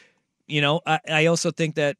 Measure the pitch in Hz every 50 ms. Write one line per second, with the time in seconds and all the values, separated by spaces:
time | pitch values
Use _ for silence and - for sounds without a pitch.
0 | - _ _ _ _ _ _ _ _ - 151 143 143 143 151 170 - - 160 -
1 | - 147 156 156 156 165 170 160 - 170 - - 165 156 - 156 147 143 135